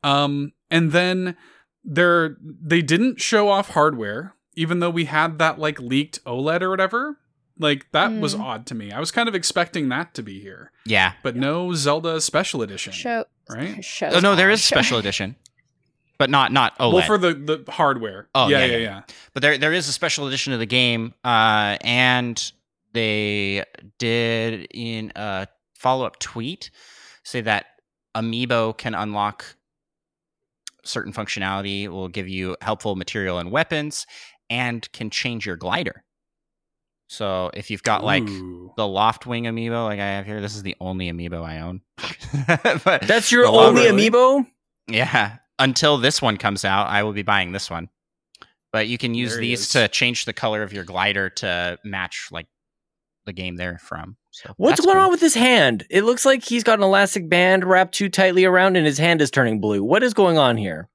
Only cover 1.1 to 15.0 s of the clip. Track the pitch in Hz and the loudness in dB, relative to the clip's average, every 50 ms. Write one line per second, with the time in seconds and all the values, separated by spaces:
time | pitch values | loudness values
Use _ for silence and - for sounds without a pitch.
1.1 | 185 185 185 180 170 _ _ _ _ _ _ _ _ _ _ - 147 160 175 175 | 0 -2 -4 -6 -8 _ _ _ _ _ _ _ _ _ _ -4 0 2 4 4
2.1 | 170 175 160 156 143 _ - 156 - - 165 151 165 170 165 135 160 175 233 262 | 4 2 2 -2 -4 _ -18 -20 -18 -14 -2 0 2 2 4 2 2 2 2 0
3.1 | - - - - 233 214 208 202 196 196 202 - - 156 147 156 147 120 110 101 | -2 -4 -4 0 2 2 4 4 2 2 0 0 2 2 2 2 2 -2 -6 -6
4.1 | 104 120 165 190 _ _ _ _ _ - 160 160 175 175 175 175 165 170 165 135 | -6 -8 -10 -12 _ _ _ _ _ -4 -2 -2 0 0 0 0 0 -2 -4 0
5.1 | 147 156 156 165 165 151 165 160 156 156 151 151 147 - 131 120 131 139 147 151 | 0 0 0 0 0 0 0 0 0 0 -4 -4 -4 -4 -6 -2 -2 -2 -2 -2
6.1 | - - _ 131 120 127 139 151 160 180 185 185 190 185 190 185 226 233 262 302 | -8 -14 _ -8 -6 -4 -2 -2 -2 -2 -2 -2 0 0 -2 -2 -2 -4 -4 -6
7.1 | 294 _ _ _ _ _ _ _ _ _ 165 147 143 135 - _ - 156 180 226 | -10 _ _ _ _ _ _ _ _ _ -2 -2 -2 -2 -6 _ 0 0 0 2
8.1 | 220 220 160 147 - 208 214 131 117 110 120 - - 113 104 101 104 123 156 160 | 0 -2 -4 -4 -4 -4 -6 -8 -8 -10 -10 -12 -12 -12 -10 -10 -8 -8 -8 -4
9.1 | - 233 233 233 208 185 165 - - 185 175 170 - 180 147 131 123 143 170 165 | -2 -2 -2 -2 -2 -4 -4 -2 -2 -2 -2 -2 -4 -4 -4 -2 -2 -4 -6 -8
10.1 | _ - 120 104 95 95 101 98 - - - - _ _ _ 110 110 98 92 90 | _ -14 -14 -14 -16 -16 -18 -18 -20 -20 -20 -20 _ _ _ 0 2 4 4 2
11.1 | 92 - - 135 120 123 131 139 156 170 180 180 175 160 139 143 147 160 160 165 | 0 -2 -6 -6 -4 -2 -2 -2 -2 -2 -4 -4 -4 -2 0 0 0 0 -2 -4
12.1 | 160 160 151 - - 151 190 - - 139 113 98 98 95 - - 92 - - 247 | -4 -2 -4 -2 -2 -2 -2 -2 -4 -6 -6 -6 -8 -12 -12 -10 -10 -10 -8 -6
13.1 | 233 226 220 _ _ _ _ _ 147 113 143 190 - 208 180 - - - - 151 | -6 -6 -6 _ _ _ _ _ -10 -10 -10 -10 -10 -12 -14 -12 -8 -6 -4 0
14.1 | 175 180 180 202 196 170 185 190 214 214 - - - 143 120 - 127 113 | 2 4 4 4 4 6 6 4 4 4 2 2 2 2 2 2 0 0